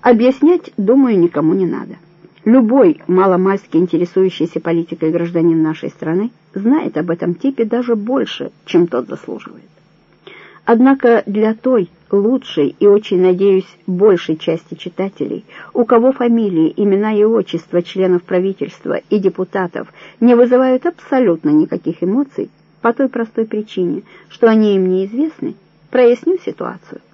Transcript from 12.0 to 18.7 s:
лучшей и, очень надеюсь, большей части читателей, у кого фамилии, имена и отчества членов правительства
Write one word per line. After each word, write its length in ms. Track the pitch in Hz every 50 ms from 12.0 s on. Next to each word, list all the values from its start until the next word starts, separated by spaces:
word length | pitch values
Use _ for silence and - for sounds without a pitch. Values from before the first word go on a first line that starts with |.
| _ _
лучшей 640 | - 202 202 220 254 254 - - - 160 143 139 - _
и, 60 | 202 202
очень 340 | 202 214 214 - 202 180
надеюсь, 440 | 185 185 185 180 196 202 190 190 185 - - _ _
большей 500 | - 185 175 196 214 190 170 - - 160
части 380 | 156 - - 160 165 _ _ -
читателей, 720 | - - 180 175 - 190 196 196 - - - - - - _ - - - -
у 120 | _ 247 240
кого 280 | 220 254 233 233 262
фамилии, 600 | 269 - 247 233 233 233 226 202 185 160 160 156 -
имена 380 | - 208 202 190 196 208 220 214
и 80 | 208
отчества 580 | 208 220 226 220 190 - - 170 - _ - 175
членов 440 | 175 - - 185 190 185 180 175 175
правительства 760 | - 190 180 185 196 190 - - -